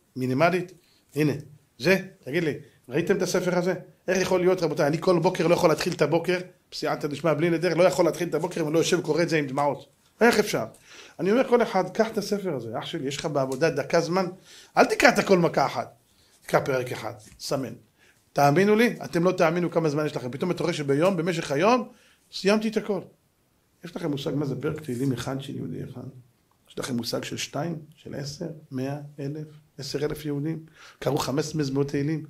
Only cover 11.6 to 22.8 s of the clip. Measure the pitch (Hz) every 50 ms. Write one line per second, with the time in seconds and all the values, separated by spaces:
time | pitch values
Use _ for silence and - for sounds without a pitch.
11.6 | 220 220 - 190 180 180 - - 214 220 - 208 - - 208 202 185 185 151 127
12.6 | 113 113 110 139 - - - 165 131 131 135 - - 165 143 143 135 131 135 127
13.6 | 160 160 143 143 127 - - 170 165 160 175 190 185 175 185 - - - - -
14.6 | - - - - 247 262 - - - 262 - 208 170 - 196 180 165 151 151 156
15.6 | 139 123 - 127 113 - - _ _ _ _ _ _ _ _ _ _ - - 147
16.6 | 139 143 135 127 123 123 120 - 110 107 107 - - - - - - - - 131
17.6 | 131 107 - - - _ _ _ _ _ _ _ _ _ - 156 143 143 143 175
18.6 | 196 208 214 214 240 226 175 - - - - 170 170 185 180 180 175 160 170 180
19.6 | 175 160 - 175 160 156 139 151 151 147 - 139 117 127 127 139 185 180 170 -
20.6 | 147 165 165 143 147 139 139 143 165 196 202 165 160 185 170 160 156 - 143 143
21.6 | 180 220 254 247 - - - _ _ _ _ _ _ _ - - - 190 208 220
22.6 | 220 220 220 214